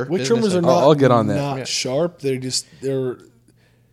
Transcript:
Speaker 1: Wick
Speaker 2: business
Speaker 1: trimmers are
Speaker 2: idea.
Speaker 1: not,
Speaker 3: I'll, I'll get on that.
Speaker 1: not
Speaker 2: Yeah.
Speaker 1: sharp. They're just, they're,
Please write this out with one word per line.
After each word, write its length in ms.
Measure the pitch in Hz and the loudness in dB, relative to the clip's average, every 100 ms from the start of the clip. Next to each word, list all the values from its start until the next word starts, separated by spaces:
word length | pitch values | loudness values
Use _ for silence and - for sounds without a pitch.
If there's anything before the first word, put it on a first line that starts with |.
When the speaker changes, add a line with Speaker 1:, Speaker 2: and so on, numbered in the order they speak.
| 135 | -2
Speaker 1:
Wick 120 | 180 | -4
Speaker 2:
business 60 | 131 | 0
Speaker 1:
trimmers 260 | 233 214 | 0 2
are 60 | 180 | 2
Speaker 2:
idea. 20 | 170 | 2
Speaker 1:
not, 80 | 175 | 4
Speaker 3:
I'll, 120 | 139 | 4
I'll 60 | 151 | 4
get 140 | 131 | 4
on 180 | 120 107 | 4 2
that. 80 | 101 | -2
Speaker 1:
not 220 | 143 135 | -4 -6
Speaker 2:
Yeah. 60 | |
Speaker 1:
sharp. 560 | 117 - 131 135 170 170 | -6 -6 -4 -2 -4 -4
They're 160 | 135 131 | -6 -6
just, 300 | 127 - - - | -6 -8 -8 -10
they're, 380 | 131 135 127 117 - _ _ _ _ _ _ | -6 -4 -4 -8 -14 _ _ _ _ _ _